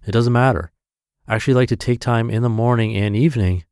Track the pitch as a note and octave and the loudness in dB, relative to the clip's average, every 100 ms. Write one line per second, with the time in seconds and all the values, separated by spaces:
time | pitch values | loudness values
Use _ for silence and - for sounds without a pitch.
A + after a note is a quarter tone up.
0 | - A2+ A#2+ A#2+ C3 F#2 D#2+ _ _ _ | -2 0 2 2 2 0 -6 _ _ _
1 | _ _ - A2 C#3 B2+ B2+ A#2+ - A#2+ | _ _ -6 -4 2 2 2 -2 -2 -4
2 | - A#2 A#2 A2 A#2+ A2 A#2+ A#2+ A2 G#2+ | 0 -2 0 0 0 0 2 2 0 0
3 | G#2 G#2 D#3 B2 F#2 F2+ - | -2 2 0 2 0 -2 -6